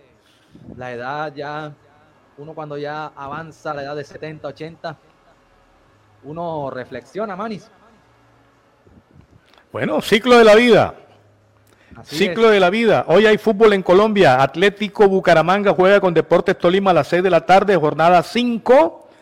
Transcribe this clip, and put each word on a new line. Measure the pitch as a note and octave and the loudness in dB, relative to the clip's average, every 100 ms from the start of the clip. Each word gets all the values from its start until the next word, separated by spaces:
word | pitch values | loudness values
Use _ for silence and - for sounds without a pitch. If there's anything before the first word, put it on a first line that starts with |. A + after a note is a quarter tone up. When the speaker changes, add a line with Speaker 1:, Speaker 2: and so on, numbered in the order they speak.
| _ _ _ _ _ - - - | _ _ _ _ _ -20 -20 -18
Speaker 1:
la | B2+ | -16
edad, | A#2+ B2 D3 D#3 | -14 -12 -10 -12
ya | C#3 C#3+ D3+ D3+ D3 _ _ _ _ _ _ | -12 -14 -12 -14 -18 _ _ _ _ _ _
uno | D3 | -20
cuando | D#3+ D3+ D3 | -16 -14 -12
ya | C#3+ D3+ D3+ | -12 -12 -14
avanza | - C#3 D3 E3 - D#3+ | -16 -16 -14 -16 -16 -12
la | D3 | -12
edad | C#3 D3 | -12 -12
de | |
setenta, | C#3+ - D#3 D#3 D3+ | -14 -16 -16 -14 -16
ochenta, | C#3 D#3 E3 E3+ D#3 _ _ _ _ _ _ _ _ _ _ _ _ | -16 -18 -14 -16 -16 _ _ _ _ _ _ _ _ _ _ _ _
uno | C3 D#3+ E3+ D#3+ C#3 | -18 -12 -10 -8 -10
reflexiona, | B2+ A#2+ C3 - F3 G#3+ F3+ | -12 -14 -16 -16 -12 -12 -10
Manis. | A3+ G3+ - _ _ _ _ _ _ _ _ _ _ _ _ _ _ _ _ _ _ _ _ | -12 -12 -16 _ _ _ _ _ _ _ _ _ _ _ _ _ _ _ _ _ _ _ _
Speaker 2:
Bueno, | - F#3 D4+ | -8 -6 -6
ciclo | - A3 B3+ A#3+ | -2 -2 2 4
de | |
la | A3+ | 6
vida. | G#3 A#3+ G3 G#2+ - _ _ _ _ _ _ _ _ _ - | 6 6 4 2 -4 _ _ _ _ _ _ _ _ _ -20
Speaker 1:
Así | - | -14
Speaker 2:
Ciclo | D3 F#3 F3 A3+ | -4 -4 0 2
Speaker 1:
es. | |
Speaker 2:
de | G#3 | 4
la | F3+ | 2
vida. | G#3+ A3+ D3+ B2 | 0 0 0 2
Hoy | E3+ | 2
hay | G#3+ G#3+ | 2 0
fútbol | - G3+ A3 | -2 2 2
en | G3+ | 2
Colombia. | F#3 F3+ G#3+ G3+ E3 B2+ | 2 2 2 2 2 4
Atlético | C3+ - G3+ G3+ G#3+ - G3+ | 0 0 -2 -2 -10 2 2
Bucaramanga | F#3+ F#3+ E3 D#3+ G3 G3+ | 2 2 2 2 0 0
juega | E3+ F#3 G3+ | 2 4 4
con | F#3+ | 2
Deportes | D#3+ D3+ F3 G3+ F#3 | 0 0 0 0 -2
Tolima | F3 F#3 G3 | 0 0 2
a | |
las | E3+ C#3 | 0 0
seis | F3 | -2
de | F#3+ | 0
la | E3+ D#3+ | 0 2
tarde, | F#3 G3+ | 2 2
jornada | F#3 D3+ C#3+ E3 F3+ | 0 0 0 2 2
cinco. | D#3 A#3 B3 A#3 - C4 E4 - _ _ | 2 -4 -4 -6 2 4 4 -2 _ _